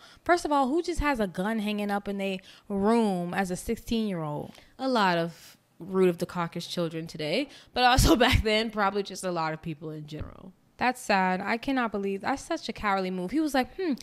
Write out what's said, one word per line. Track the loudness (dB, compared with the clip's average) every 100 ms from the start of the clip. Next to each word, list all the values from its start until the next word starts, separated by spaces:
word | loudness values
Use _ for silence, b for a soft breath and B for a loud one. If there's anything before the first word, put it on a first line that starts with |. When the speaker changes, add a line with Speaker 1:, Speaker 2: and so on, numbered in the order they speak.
| B B
Speaker 1:
First | 2 2 4
of |
all, | 2 2
who | 0
just | 0 0
has | 0 0
a | -2
gun | -2 -2 -2
hanging | -2 -2 -2
up | -2 -4
in | -4
their | -4 -4 B B _
room | 0 4 4 4 2 -2
as | -2 -2
a | -4
sixteen-year-old? | -4 -6 -2 -2 0 -2 -4 -6 -8 B B -6
Speaker 2:
A | 0
lot | 2 4 4
of | 0 -6 -20 -20 _ _
root | -4 4 4
of | 4
the | -2
caucus | -4 -6 -6 -8
children | -4 -4 -4 -10
today, | -6 -2 -2 -2 B B
but | 2
also | 4 6 6 6
<laughs> |
back | 6 4
then, | 4 2 0
probably | 0 0 0
just | -4 -6
a | -4
lot | -2 -4
of | -4
people | -8 -10 -10
in | -12 -12
general. | -12 -12 -14 -20 -20 _ -2
Speaker 1:
That's | -2 -2
sad. | 0 2 2 0
I | -2 -4
cannot | -2 -2 -2
believe, | -2 -4 -4
that's | -4 -6
such | -4 -8 -6
a |
cowardly | -6 -2 0 0
move. | -4 -2
He | -2
was | 0
like, | 0 -2 -4
"Hmm, | -2 -2